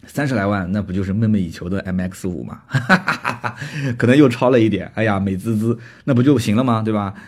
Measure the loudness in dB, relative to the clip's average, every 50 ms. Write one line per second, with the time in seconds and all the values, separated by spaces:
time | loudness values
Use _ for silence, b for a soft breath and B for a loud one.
0 | -20 -10 -6 -4 -4 -2 -2 0 0 0 0 -2 -2 -2 -2 -2 -2 -2 -4 -4
1 | -2 -2 0 0 2 2 2 2 0 -2 -6 -10 -8 -6 -6 -4 -4 -4 -4 -4
2 | -4 -4 -6 -8 -8 -6 -6 -6 -8 -10 -12 -16 -10 -6 -4 -4 2 2 2 2
3 | 2 -2 -6 -6 -6 -8 -8 -6 -8 -10 -10 -10 -12 -12 -8 -6 -6 -4 -2 0
4 | 2 4 6 6 6 6 4 2 2 2 4 4 4 2 2 -2 -4 -6 -4 -2
5 | 0 0 0 0 0 -2 -2 -4 -4 -2 -2 0 0 0 -2 B B B B B
6 | B 0 2 4 6 6 4 4 2 2 0 2 2 2 0 0 0 -2 -2 -2
7 | -2 -4 -8 B B